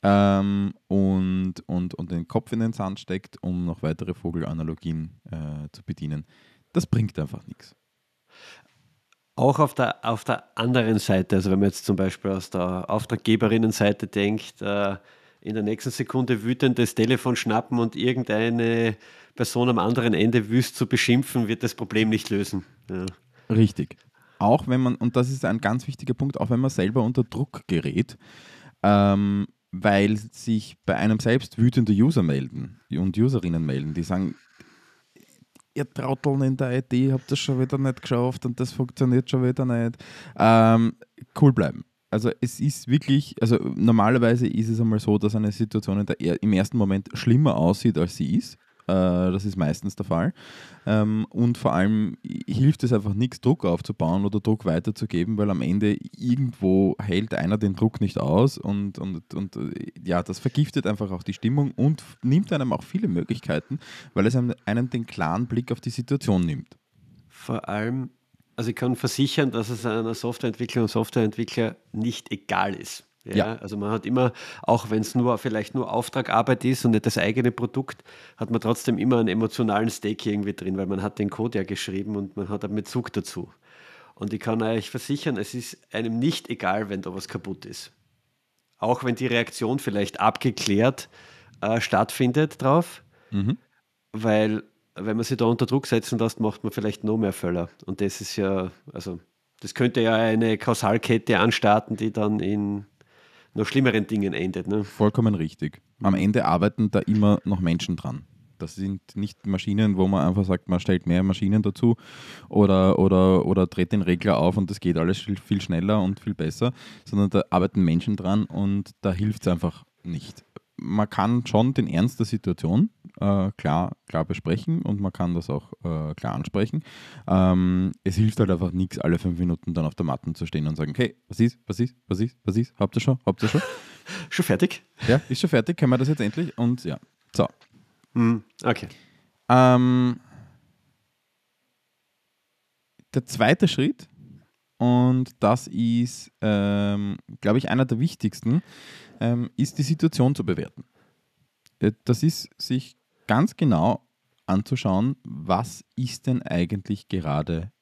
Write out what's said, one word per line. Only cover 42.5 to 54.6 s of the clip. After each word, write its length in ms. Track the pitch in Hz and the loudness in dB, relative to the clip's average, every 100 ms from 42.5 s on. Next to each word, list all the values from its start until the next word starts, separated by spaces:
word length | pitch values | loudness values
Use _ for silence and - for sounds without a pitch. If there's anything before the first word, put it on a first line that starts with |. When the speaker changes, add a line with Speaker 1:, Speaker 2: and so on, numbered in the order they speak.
| - | -2
Speaker 1:
ist 280 | 147 - - | -4 -4 0
wirklich, 480 | 147 - 135 - - | 0 4 2 2 -2
also 180 | 113 117 | 2 2
normalerweise 880 | - 65 107 113 104 127 117 120 123 | 2 2 4 6 4 4 4 4 2
ist 220 | - 110 | 0 -2
es 120 | 113 | 0
einmal 180 | 113 107 | 2 2
so, 200 | 104 104 | 2 2
dass 160 | 104 110 | 2 0
eine 160 | 107 | -2
Situation 480 | 98 110 110 101 98 | -2 -2 -2 -2 -2
in 80 | 101 | -2
der 120 | - | -2
er-, 220 | 85 85 | -2 0
im 120 | 104 | 2
ersten 240 | 95 101 123 | 2 2 2
Moment 320 | 98 95 - | 2 0 -2
schlimmer 420 | - - 120 151 - | -4 2 4 4 4
aussieht, 440 | 82 98 120 80 | 2 4 2 2
als 160 | 90 - | -2 -2
sie 200 | 69 90 | -2 -2
ist. 200 | - - _ _ - | -2 -16 _ _ -2
Äh, 440 | 95 92 90 92 | 2 4 4 2
das 140 | 95 101 | 0 -2
ist 100 | 95 | -2
meistens 400 | 76 82 101 - | 0 0 -6 -8
der 120 | 98 | -2
Fall. 260 | 82 117 - - - - - - | 0 0 -4 -16 -20 -20 -12 -2
Ähm, 400 | 107 107 107 - | 0 2 0 -4
und 300 | - 120 120 | 0 0 2
vor 140 | - 82 | 0 2
allem 420 | 98 107 104 - | 2 2 0 -6
hilft 600 | - - - 107 135 156 | -10 -10 -6 2 4 4
es 80 | 123 | 2
einfach 220 | 117 101 | 0 0
nichts, 260 | 101 123 - | 0 -2 0
Druck 240 | 123 - | 0 2
aufzubauen 640 | 98 87 - - 80 92 101 | 0 -2 -2 -4 0 0 0
oder 140 | 104 | 0
Druck 260 | 113 110 | 0 0